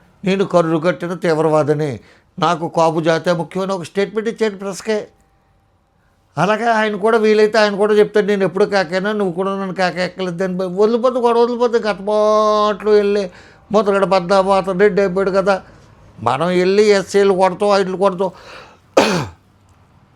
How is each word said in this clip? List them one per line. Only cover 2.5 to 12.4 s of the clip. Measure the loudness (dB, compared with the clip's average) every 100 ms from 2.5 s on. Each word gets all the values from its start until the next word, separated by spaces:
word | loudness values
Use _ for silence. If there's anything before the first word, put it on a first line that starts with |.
| -2 -4
కాపు | 0 0 0
జాతే | 0 0 0
ముఖ్యమైన | -4 -4 -6 -4
ఒక | -6
స్టేట్మెంట్ | -6 -4 -4 -4 -6
ఇచ్చాడు | -4 -4 -6
ప్రెస్కే. | -10 -8 -4 -4 -6 _ _ _ _ _ _ _ _ _ _ _ _ -4
అలాగే | -2 0 0
ఆయన | 0 0 -2
కూడా | 0 2
వీలైతే | 4 4 4 2
ఆయన | 2 2
కూడా | 2
చెప్తాడు, | 4 2 2 0
"నేను | 0
ఎప్పుడు | 0 0
కాకైనా | 0 0 0 -2 -2
నువ్వు | -2 -2
కూడా | -2 -4
నన్ను | -4 -6
కాక | -2 -2 -2
ఎక్కలేదు" | -6 -6 -6 -4
అని | -4
వదిలిపోతే | -4 -4 0 2 2 0 0
గొడవ | 0 2
వదిలిపోతే | 0 0 0 0
గత | -2 -4
మాటలు | -2 0 2 2